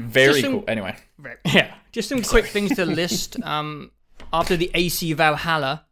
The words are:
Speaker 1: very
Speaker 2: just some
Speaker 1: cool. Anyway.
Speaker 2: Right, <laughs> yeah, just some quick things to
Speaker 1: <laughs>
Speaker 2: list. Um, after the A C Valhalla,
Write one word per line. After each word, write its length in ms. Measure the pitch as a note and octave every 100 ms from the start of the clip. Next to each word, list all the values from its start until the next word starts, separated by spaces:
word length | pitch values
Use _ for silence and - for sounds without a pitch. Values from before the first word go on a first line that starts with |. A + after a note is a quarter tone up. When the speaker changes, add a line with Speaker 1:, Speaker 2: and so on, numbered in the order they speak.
| A#2
Speaker 1:
very 260 | - C#3
Speaker 2:
just 60 | D3
some 100 | C#4
Speaker 1:
cool. 120 | C4 -
Anyway. 280 | A2 F#2+ - _ _
Speaker 2:
Right, 200 | C3+ A#2+
<laughs> 40 |
yeah, 300 | E3+ E3 - - _
just 160 | A#3 G#3
some 140 | C4+
quick 240 | G#3 A#3 -
things 280 | G#3 G3+ A#3
to 80 | E3+
Speaker 1:
<laughs> 0 |
Speaker 2:
list. 560 | D3+ F3 - - -
Um, 480 | D#3 D3+ D3+ D3 C3+ _ _ - -
after 240 | E3 E3+ F3
the 140 | F3
A 140 | - F3
C 240 | - E3
Valhalla, 720 | D3+ D#3 D3 E3 D#3+ C3+ D3 _